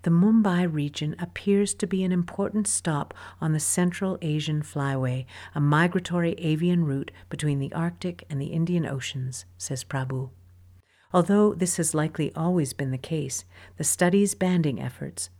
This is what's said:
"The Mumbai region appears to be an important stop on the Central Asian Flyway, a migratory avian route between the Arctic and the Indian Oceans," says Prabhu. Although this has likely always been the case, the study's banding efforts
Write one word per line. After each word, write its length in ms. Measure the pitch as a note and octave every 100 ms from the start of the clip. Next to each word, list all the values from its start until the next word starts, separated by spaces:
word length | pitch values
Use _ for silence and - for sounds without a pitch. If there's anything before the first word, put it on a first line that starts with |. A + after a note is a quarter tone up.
"The 80 | E3+
Mumbai 600 | E3+ G3+ A3+ G3+ F3 F3+
region 440 | D#3 D3 - D3+ -
appears 560 | F3 - G3+ G3+ G3+
to 120 | - G3+
be 180 | F#3+
an 80 | F#3
important 560 | F3+ F3 - G3+ G#3+ G3+
stop 440 | - F3 D3 - - - -
on 120 | D#3+
the 80 | D#3
Central 580 | - - F3+ F3 F#3+ F#3
Asian 400 | E3 D3+ D3+ D3+
Flyway, 640 | D3 D3 C#3 C3+ B2+ B2+ B2+ - -
a 60 | D3+
migratory 760 | D3 D3+ F3 F3+ F3+ F3 E3+
avian 500 | - D#3 D#3 F3 F3
route 260 | D#3 C#3 - - -
between 300 | - D3+ C#3
the 140 | C#3
Arctic 520 | D#3+ E3+ E3+ F3+ F3 -
and 100 | C#3+
the 120 | D3+
Indian 340 | D#3+ E3+ F3 D3+
Oceans," 600 | C3+ - C3 C3 B2+ - -
says 240 | - C3
Prabhu. 480 | - C3+ C3 C3 C3 - - - - - _ _ _
Although 420 | F3+ F3 G3+ G#3
this 220 | E3+ F3+ -
has 160 | D#3
likely 400 | D#3 D#3 - D3+
always 380 | - E3 F3+ C#3
been 200 | - C3+
the 60 | B2+
case, 460 | - D#3+ C3 - - - - -
the 80 |
study's 500 | D3+ - F3 G3+ G3+
banding 460 | - F#3 F3+ D3+ A#2+
efforts 480 | C3 - C#3 - -